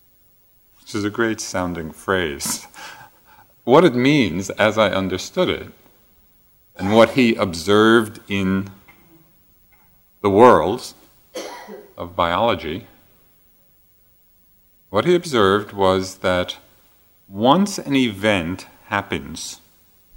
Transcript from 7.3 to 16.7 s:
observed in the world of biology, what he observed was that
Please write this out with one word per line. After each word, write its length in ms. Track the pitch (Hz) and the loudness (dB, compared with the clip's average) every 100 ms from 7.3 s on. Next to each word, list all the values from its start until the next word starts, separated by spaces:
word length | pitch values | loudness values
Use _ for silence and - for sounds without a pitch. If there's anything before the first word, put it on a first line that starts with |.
| 110 | 2
observed 840 | 101 82 82 104 110 117 110 - - | -2 -4 0 4 4 4 0 -8 -8
in 440 | 98 95 95 95 - _ _ _ _ _ _ _ _ _ _ _ _ _ _ | -4 -2 -4 -6 -14 _ _ _ _ _ _ _ _ _ _ _ _ _ _
the 80 | 101 | 0
world 640 | 98 123 95 80 120 - - _ _ _ - - - - - - - | 6 8 8 4 -4 -8 -20 _ _ _ -16 -16 -16 -18 -20 -18 -14
of 180 | 87 92 | -8 0
biology, 680 | 87 87 117 95 78 82 - _ _ _ _ _ _ _ _ _ _ _ _ _ _ _ _ _ _ _ _ | 0 2 0 -2 -4 -10 -12 _ _ _ _ _ _ _ _ _ _ _ _ _ _ _ _ _ _ _ _
what 160 | - 156 | -2 0
he 100 | 175 | 0
observed 580 | 175 127 98 101 104 | 0 2 4 2 -2
was 440 | 98 95 95 92 - | -2 0 0 -2 -6
that 400 | 98 90 90 - - | -2 -2 -4 -10 -20